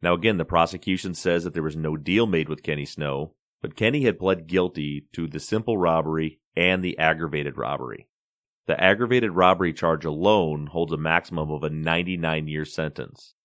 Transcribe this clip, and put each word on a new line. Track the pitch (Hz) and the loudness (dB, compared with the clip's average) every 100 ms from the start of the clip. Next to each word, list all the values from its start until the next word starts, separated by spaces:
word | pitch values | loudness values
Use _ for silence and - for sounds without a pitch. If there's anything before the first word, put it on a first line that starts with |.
Now | 87 | 0
again, | 87 113 98 | 2 2 0
the | |
prosecution | 78 85 82 92 - 92 95 | 2 2 2 0 -4 -2 -4
says | 85 90 85 | -4 0 0
that | 87 | 0
there | 82 | -4
was | 78 78 | -4 -2
no | 78 78 | -4 -2
deal | 73 98 117 | 0 2 2
made | 85 78 | 0 -2
with | 78 | -6
Kenny | - 73 | -6 -6
Snow, | 71 - 73 69 78 _ _ _ | -6 -6 -4 -4 -6 _ _ _
but | - - | -12 -2
Kenny | 110 147 | 0 2
had | 127 92 | 2 2
pled | 95 92 80 | 0 0 0
guilty | 92 90 76 73 71 - | 0 0 -2 -6 -6 -10
to | - 82 | -8 -8
the | 73 | -8
simple | - 107 107 107 | -4 -2 0 0
robbery | 87 82 78 80 78 - _ | 2 2 2 -2 -2 -6 _
and | - 90 92 | 0 2 2
the | 90 - | -2 0
aggravated | 80 80 82 73 71 65 | 0 0 -2 -4 -4 -6
robbery. | 58 71 62 - - _ _ _ _ _ - | -4 -4 -6 -10 -16 _ _ _ _ _ -4
The | 82 | 2
aggravated | 92 104 120 123 113 | 4 4 2 2 2
robbery | 87 92 90 90 | 4 6 6 2
charge | 78 85 80 | 0 0 0
alone | 78 76 95 107 82 76 73 | -2 0 4 4 2 -2 -4
holds | 82 82 | -2 -2
a | 78 | -2
maximum | 80 85 - 85 76 | 2 0 0 -4 -4
of | 76 | -4
a | 73 | -4
ninety-nine-year | 78 80 82 90 90 80 78 78 76 78 | -4 -2 0 -2 -2 -2 -2 -4 -6 -6
sentence. | - 78 73 65 - - _ | -6 -6 -6 -12 -16 -20 _